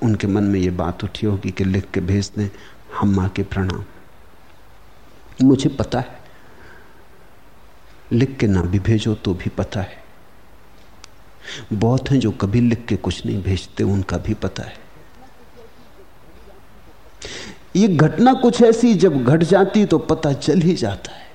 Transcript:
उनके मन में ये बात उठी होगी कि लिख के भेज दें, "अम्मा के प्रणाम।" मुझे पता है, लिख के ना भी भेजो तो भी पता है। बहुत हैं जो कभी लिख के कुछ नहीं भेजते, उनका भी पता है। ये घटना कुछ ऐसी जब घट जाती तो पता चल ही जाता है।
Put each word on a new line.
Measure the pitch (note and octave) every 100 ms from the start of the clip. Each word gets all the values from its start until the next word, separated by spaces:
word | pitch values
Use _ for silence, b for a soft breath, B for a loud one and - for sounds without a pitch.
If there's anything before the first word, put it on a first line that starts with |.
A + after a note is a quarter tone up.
उनके | A#2+ G2+ G2+
मन | G2+
में | G2+ G2
ये | F2+
बात | F2+ E2+ F2
उठी | G#2 - G#2+
होगी | F#2+ G2
कि | F#2+
लिख | F#2+ F#2+ -
के | G2
भेज | F2+ G2+ G2 G#2
दें, | G2+ B B B - -
"अम्मा | G#2 F#2+ F#2+
के | -
प्रणाम।" | F#2+ G2+ F#2+ - G2+ - - - - - - - - - - - - - - -
मुझे | C3 C3+ D3+
पता | - G#2+ B2
है, | B2 - - B B B B B B B - - - - - - - - - - -
लिख | A#2+ C3+ C3+
के | A2
ना | F#2+
भी | E2+ F#2+
भेजो | F#2 A2 A2
तो | G#2+ G#2
भी | F2+ -
पता | - - -
है। | F#2 - - - - - - - - - - - - - - - B B -
बहुत | G#2+ A2+ B2+ C3
हैं | C3+
जो | A2
कभी | - G2 A#2
लिख | A#2+ A2+ -
के | G2+
कुछ | G2 - A#2
नहीं | G#2+
भेजते, | F2+ F#2 - -
उनका | G#2+ G2 F#2 F2
भी | -
पता | G#2+ F#2+ -
है। | - - - - - - - - - - - - - - - - - - G3+ G3 - - - - - - B B B B - F3+
ये | G#3+
घटना | E3 D#3 D3+ B3
कुछ | B3+ A#3+ -
ऐसी | A#3+ A#3 A#3+
जब | F#3+ F#3 C#3
घट | A#2+ D#3+
जाती | D#3+ F#3 F#3+ G#3+
तो | G3 E3
पता | - D#3+ D3
चल | C3+ - G3+
ही | E3+
जाता | E3 A2 F#2+ -
है। | - -